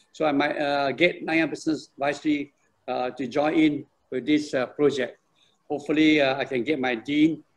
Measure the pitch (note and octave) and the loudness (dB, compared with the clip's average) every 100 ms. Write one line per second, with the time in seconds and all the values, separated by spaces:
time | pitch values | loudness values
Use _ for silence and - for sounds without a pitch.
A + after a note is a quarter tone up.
0 | _ - D#3 C#3 D3 - D3 C#3+ C#3 C3 | _ -4 0 2 0 0 -2 0 -2 2
1 | F3 F3 - D#3+ D#3 D3+ - C#3+ - - | 2 2 -2 0 0 -2 -4 -4 -6 -6
2 | C#3 C#3+ D#3+ D3 C#3 _ _ _ - B2+ | -4 -2 -2 -2 -4 _ _ _ -8 -4
3 | B2+ B2+ B2+ D3 D3 D#3+ D#3 C#3+ - _ | -4 -6 -6 -2 0 4 2 2 -6 _
4 | _ C3 B2 D3+ D3 C3+ B2 - D3 C3 | _ -6 0 0 0 -4 -4 0 0 2
5 | A#2+ - _ _ _ _ - D3 - D3+ | -4 -8 _ _ _ _ -10 -8 -2 2
6 | D#3 D3+ C#3 C3+ B2+ C3 A2+ D3+ B2+ A#2+ | 4 6 4 0 -2 -4 -2 -2 -2 -4
7 | B2 D3 D#3 D3+ - | -2 2 2 2 -8